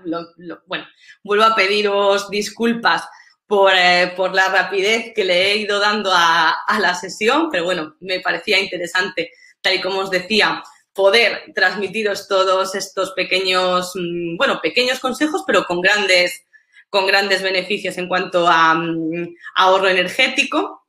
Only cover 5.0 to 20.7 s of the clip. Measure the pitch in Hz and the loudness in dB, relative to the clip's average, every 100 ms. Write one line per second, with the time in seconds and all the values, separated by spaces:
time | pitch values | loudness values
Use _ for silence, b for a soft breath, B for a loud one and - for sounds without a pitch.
5 | 233 - 185 175 196 214 208 202 208 214 | -2 -2 0 2 2 0 -2 0 0 0
6 | 190 175 170 170 160 - - 214 180 180 | 2 2 4 4 2 0 -2 0 0 -2
7 | 190 - 220 285 165 180 170 175 156 - | -8 -4 0 0 0 -2 -2 -4 -6 -12
8 | 190 185 180 170 - 190 190 180 170 185 | -8 -6 -4 -4 -2 -2 -2 -6 -4 -4
9 | 190 175 165 b b _ 190 185 185 190 | -4 -6 -10 b b _ -2 -2 -2 -4
10 | 190 180 180 214 165 - B B _ - | -2 -4 0 0 0 -2 B B _ 0
11 | 196 233 208 - - 202 190 190 190 220 | 4 4 2 0 -8 -2 0 0 -4 -2
12 | 202 196 - 190 190 185 185 202 - 196 | -4 -4 -2 0 2 2 0 -6 -6 -6
13 | 185 185 175 185 190 185 185 180 180 190 | -4 -4 -2 -2 0 0 2 0 -2 -6
14 | 175 175 170 175 269 190 165 247 254 262 | -6 -6 -6 -2 -2 0 -2 0 0 -2
15 | 262 - 302 381 - 196 - 175 190 208 | -4 -2 -2 -2 0 0 0 0 2 2
16 | 196 180 175 - b b b b _ 202 | 2 2 2 -4 b b b b _ 0
17 | 190 196 202 185 190 185 180 202 180 180 | 2 2 2 0 0 -2 -2 -4 -6 -6
18 | 180 180 175 180 170 165 160 165 170 165 | -4 -2 0 0 4 4 4 2 0 -4
19 | 160 170 170 B B - 185 190 190 185 | -4 -6 -8 B B 0 4 4 2 0
20 | 180 - 254 285 - 311 415 | 0 0 0 -2 -2 -4 -4